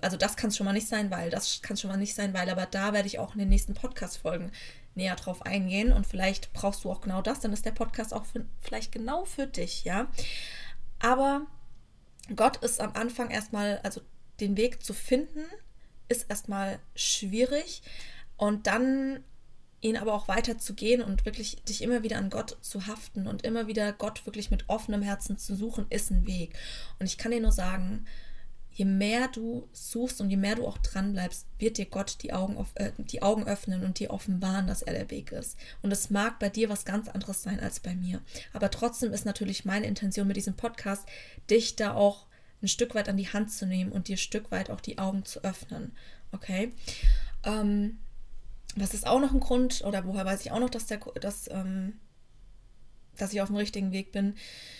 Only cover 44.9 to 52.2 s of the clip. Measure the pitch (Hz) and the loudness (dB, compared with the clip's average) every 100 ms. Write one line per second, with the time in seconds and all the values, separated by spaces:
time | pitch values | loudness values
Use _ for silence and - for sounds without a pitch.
44.9 | - 190 196 - - 196 - - - 247 | -2 0 0 -4 -4 -4 -4 -8 -8 -8
45.9 | - - - - 190 - 185 240 - - | -10 -14 -14 -12 -10 -4 -2 -2 -4 -8
46.9 | - - - - - - 214 208 208 208 | 6 8 8 6 0 0 2 4 4 2
47.9 | - - - - - - - - 202 196 | -2 -8 -8 -8 -8 -8 -12 -8 -2 -2
48.9 | 202 - 254 277 269 - 247 254 - 196 | 0 4 6 6 4 6 4 4 2 0
49.9 | 196 185 196 190 196 - 220 247 233 - | -2 -2 -2 0 -2 -2 0 0 -2 -4
50.9 | 208 - - 202 202 - 190 190 190 190 | -6 -6 -6 -4 -4 -4 -4 -2 -2 -4
51.9 | 220 - - | -8 -18 -20